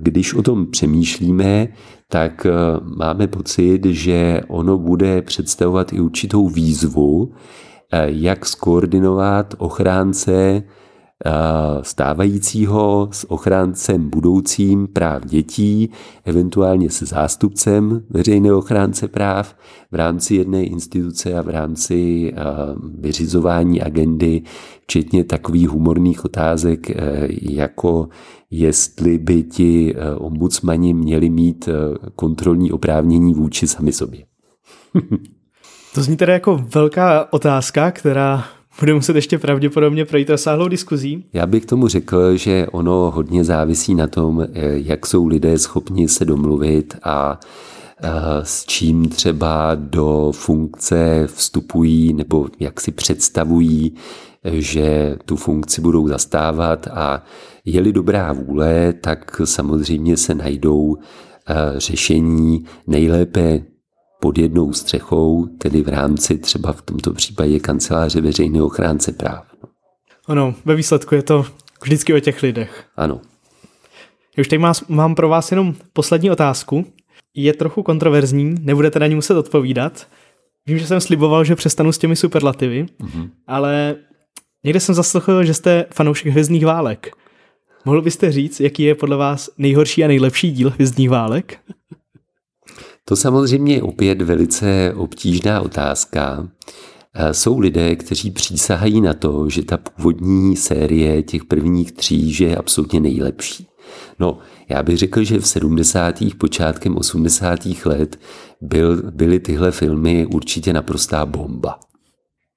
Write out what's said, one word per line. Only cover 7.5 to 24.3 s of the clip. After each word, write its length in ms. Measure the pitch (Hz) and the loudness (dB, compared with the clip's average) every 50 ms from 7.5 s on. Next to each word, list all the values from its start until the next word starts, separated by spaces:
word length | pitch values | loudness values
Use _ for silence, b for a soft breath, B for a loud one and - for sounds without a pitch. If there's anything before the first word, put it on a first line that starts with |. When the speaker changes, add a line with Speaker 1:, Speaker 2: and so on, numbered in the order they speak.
| B B B B B B B _ - | B B B B B B B _ -2
Speaker 1:
eh, 140 | 82 78 73 | -2 0 0
jak 360 | 76 78 80 87 95 - - | 0 0 0 0 -2 -2 -4
skoordinovat 1080 | - - - - 90 85 87 95 87 90 95 95 95 95 95 95 101 101 101 104 101 - - | -8 -8 -4 0 2 2 2 2 2 2 2 2 2 2 2 2 2 2 0 -2 -4 -6 -8
ochránce 1040 | 90 82 - - 95 92 92 95 95 98 95 - - - 92 92 95 98 98 104 101 b b b b b b b b b b - - | -8 -6 -4 -2 0 0 2 2 0 0 -2 -2 0 0 2 2 4 2 2 0 -2 b b b b b b b b b b -8 -4
eh, 60 | 80 78 78 80 80 80 78 78 76 73 71 65 | -2 0 0 0 0 0 0 0 -2 -2 -4 -6
stávajícího 1300 | - - - 67 69 76 80 98 101 101 101 101 - - 110 104 98 104 107 107 104 101 101 101 101 101 | -6 -6 -4 -2 -2 0 0 0 0 0 0 -4 -4 -2 -2 0 0 2 2 2 2 2 2 0 -2 -6
s 180 | - - - | -10 -10 -8
ochráncem 800 | 92 80 - 98 95 95 92 92 90 - - - 101 90 80 73 | -8 -4 0 0 2 2 2 0 -2 -4 -2 -2 0 0 0 -2
budoucím 760 | - 80 76 90 92 95 95 - - - 101 98 98 98 101 | -2 0 2 2 2 2 2 0 -2 0 2 2 2 2 0
práv 380 | 98 101 - 85 82 76 67 - | -2 -2 -2 -2 -2 -2 -4 -6
dětí, 640 | - 64 80 78 - - - 104 104 104 107 113 110 B B B B B B - | -2 -2 -2 -2 -2 -2 -2 0 0 2 0 0 -2 B B B B B B -6
eventuálně 640 | 92 82 87 87 90 85 101 95 92 95 92 90 76 | -2 0 2 0 2 2 2 2 4 4 2 2 0
se 160 | - - - | -2 -6 -8
zástupcem 960 | - - 76 76 73 - - - 101 101 - - 110 101 104 107 107 113 113 107 113 | -6 -2 -2 -2 -2 -2 0 -2 -2 -2 -2 0 2 2 2 2 0 -2 -4 -4 -4
veřejného 480 | 110 85 90 113 107 101 101 101 101 95 | -2 0 2 4 4 4 6 4 4 4
ochránce 500 | 90 - 117 101 98 98 98 - - 104 | 2 2 0 0 0 0 -2 -4 -6 -6
práv 480 | - 101 101 101 95 98 104 - B B B B B B B B | -4 -4 -2 -2 -2 -4 -4 -6 B B B B B B B B
v 40 | - | -4
rámci 400 | 82 82 82 87 85 85 - 107 | -2 0 0 0 -2 -2 0 0
jedné 300 | 92 90 95 95 95 92 | 0 2 0 0 -2 -2
instituce 720 | - 85 85 82 - - 90 87 87 82 - - 90 90 | -2 -4 -8 -8 -6 -4 -4 -4 -4 -6 -8 -6 -6 -4
a 80 | 87 82 | -4 -4
v 60 | 82 | -4
rámci, 840 | 80 80 78 80 80 80 - - 87 87 87 87 85 85 85 80 - | -4 -4 -4 -4 -6 -6 -4 -2 0 0 0 0 0 0 -2 -4 -4
eh, 40 | - 76 73 71 76 71 73 71 69 73 78 78 78 | -6 -6 -6 -6 -6 -6 -8 -8 -10 -12 -14 -12 -8
vyřizování 840 | 76 76 76 - 85 82 85 87 82 87 87 85 85 87 87 85 85 | -6 -6 -4 -4 -2 0 0 2 2 2 2 2 2 2 2 0 -2
agendy, 600 | 80 76 80 78 80 80 78 87 82 | -2 0 0 2 2 2 2 0 0